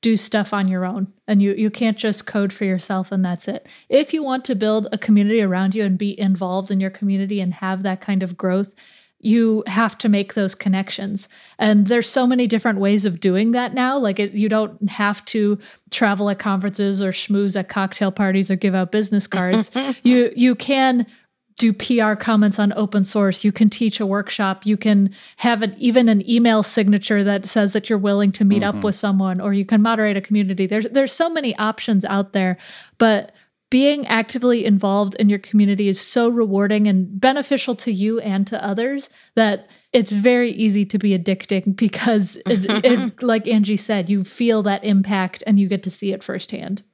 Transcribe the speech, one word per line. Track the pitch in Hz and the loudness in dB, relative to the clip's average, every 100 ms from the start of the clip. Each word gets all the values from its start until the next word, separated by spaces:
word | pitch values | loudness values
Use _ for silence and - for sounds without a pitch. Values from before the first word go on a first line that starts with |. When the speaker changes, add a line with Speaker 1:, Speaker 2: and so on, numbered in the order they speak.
Speaker 1:
do | 233 220 | 0 -2
stuff | - 214 208 | 0 -4 -2
on | 202 190 | -2 -2
your | 185 | -2
own, | 180 196 190 _ - | -4 -6 -8 _ -2
and | 208 | 2
you, | 202 | 2
you | 196 214 | 0 -2
can't | 214 226 220 | 0 -2 -2
just | 220 202 - | -4 -4 -6
code | 208 202 | -4 -4
for | - | -2
yourself | 202 185 - 190 185 | -4 -4 -4 -6 -4
and | 196 | -2
that's | 185 175 - | -2 -4 -6
it. | 233 - - _ | -10 -12 -20 _
If | 269 302 | 0 0
you | 320 | -4
want | 277 254 254 | -4 -6 -4
to | |
build | 214 214 214 208 | -2 0 0 -2
a | 208 | -6
community | - 208 202 226 | 2 4 4 2
around | 196 180 190 | 0 0 -2
you | 208 | 0
and | 202 185 | -2 0
be | 208 196 | -2 -2
involved | 202 185 180 185 196 | -2 -2 -2 -4 -4
in | 196 | -4
your | 190 | -4
community | 190 202 196 196 208 | -4 -4 -2 -2 -4
and | 185 | -4
have | 165 190 190 | -4 -4 -4
that | 196 185 | -4 -6
kind | - 190 | -2 -2
of | 185 180 | -2 -4
growth, | 185 185 202 _ - _ _ _ | -2 -2 -4 _ -20 _ _ _
you | - 226 226 220 208 | 0 2 4 0 -2
have | 190 226 - | -2 -2 0
to | 226 | 0
make | 202 196 | 0 0
those | - 196 - | -4 -4 -4
connections. | - 190 190 - 196 202 - - - - | -2 -2 -2 -8 -8 -8 -12 -20 -20 -2
And | 214 208 196 | 2 4 4
there's | 240 226 | 2 0
so | - 247 | 0 2
many | 254 247 | 2 2
different | 220 240 196 | 0 0 0
ways | 196 202 202 | 2 2 0
of | 170 | 0
doing | 196 185 220 | 0 2 2
that | 247 247 | 0 -2
now. | 262 254 277 | -2 -2 0
Like, | 226 196 | -2 -2
it, | 202 | -4
you | 202 214 | 0 0
don't | 220 214 - 202 | 0 -2 -4 -6
have | - 208 202 - | -2 -2 -2 -6
to | 226 208 202 - - _ | 0 0 0 -6 -20 _
travel | - 220 196 208 | -2 0 0 -2
at | 196 | -2
conferences | 214 196 196 196 202 196 | -2 -2 -4 -2 -2 0
or | 196 | -2
schmooze | 185 - 202 202 190 | -4 -2 0 0 -2
at | 190 | -4
cocktail | - 190 - 196 | -4 -4 -2 -4
parties | 190 202 190 196 | 0 0 0 0
or | 190 | 0
give | 202 | 0
out | 185 180 | 0 0
business | 214 208 202 196 | -2 0 -2 -2
cards. | 190 180 208 214 247 | -2 0 0 0 -4
Speaker 2:
<laughs> | 277 254 | -4 0
Speaker 1:
You, | 247 247 240 | 2 4 2
you | 240 254 247 | 2 2 2
can | - 269 262 247 233 _ _ _ _ _ | 0 0 2 2 -2 _ _ _ _ _
do | 226 | 0
P | 214 - 240 | 0 0 0
R | 214 214 | 2 0
comments | - 214 208 196 | 0 2 2 2
on | 202 202 | 0 0
open | 208 208 | -2 0
source. | 190 220 196 185 | 0 2 0 2
You | 214 | -2
can | 196 220 | 4 2
teach | - 226 - | 4 -2 -2
a | 202 | -2
workshop. | 202 196 - 196 190 208 | -2 -4 -4 -4 -2 -2
You | 208 | 0
can | 214 202 196 196 - _ | 2 4 2 -2 -20 _
have | 247 233 | -2 0
an, | 220 196 | -2 -2
even | 240 240 233 | 2 4 6
an | 208 196 | 4 2
email | 233 233 220 | 2 4 2
signature | 202 - 202 208 - 208 | 0 0 2 2 2 0
that | 202 202 202 | 2 0 -2
says | 226 202 | 0 0
that | 214 202 | 0 -2
you're | 214 | -2
willing | 202 202 202 | 2 2 2
to | 190 | 2
meet | 196 202 | 2 4
Speaker 3:
Mm-hmm. | 202 208 | 0 -2
Speaker 1:
up | |
with | 202 196 | -4 -2
someone, | 208 196 190 180 | 0 0 0 -2
or | 196 | -2
you | 202 | -2
can | 196 214 | 2 2
moderate | 220 226 214 196 | 2 2 0 -2
a | |
community. | 190 208 190 185 190 | 0 0 0 -2 -2
There's, | 208 220 | -2 0
there's | 269 269 | 0 -2
so | - 339 | 0 -2
many | 330 269 - | -2 -4 -4
options | 214 220 - 202 | -4 -4 0 0
out | 196 196 196 | 0 -2 -2
there, | 196 185 180 - - - _ | -2 -2 -4 -10 -20 -20 _
but | 226 208 - _ _ _ _ | 2 2 -2 _ _ _ _
being | 254 277 294 269 | 2 2 2 -2
actively | 226 220 247 247 240 220 | -2 -2 -2 0 0 2
involved | 202 196 202 202 | 2 2 0 -2
in | - 208 | 0 0
your | 202 | 0
community | - 208 202 196 202 | 0 2 2 2 0
is | 190 | -2
so | - 247 233 | -2 0 0
rewarding | 240 220 196 202 214 208 | 2 0 0 0 2 4
and | 190 185 196 | 2 0 0
beneficial | 254 277 277 269 - | 2 2 -2 -2 -2
to | 240 - | -6 -4
you | 190 208 226 | -2 -2 -2
and | 220 196 196 | -2 -2 -2
to | 226 | -4
others | 202 196 240 277 - _ _ | -4 -4 -4 -4 -10 _ _
that | - 220 196 - _ _ | 0 0 0 -8 _ _
it's | 247 196 | 0 2
very | 208 220 247 240 | 2 4 4 2
easy | 214 220 202 | 0 2 2
to | 202 208 | 0 0
be | 202 185 | 0 0
addicting | 170 190 - 196 190 | 0 -4 -2 -2 -2
because | 196 220 - - 214 185 - | 0 0 0 0 0 0 -6
it, | - 208 196 214 | -2 -2 0 2
Speaker 2:
<laughs> | |
Speaker 1:
it, | 254 247 254 - | 4 2 0 -4
like | 254 226 220 | -2 0 2
Angie | 220 202 208 | 2 2 0
said, | - 208 175 | -2 -4 0
you | 202 | -2
feel | 190 - 233 220 | -2 -2 0 2
that | 208 196 | 0 -2
impact | 208 196 196 202 185 - - | 0 2 2 -2 -2 -6 0
and | 202 | 2
you | 196 | 2
get | 196 | -2
to | 190 | -6
see | - 202 | -8 -6
it | 190 | -6
firsthand. | - 185 - - 156 196 _ | -8 -10 -10 -12 -10 -12 _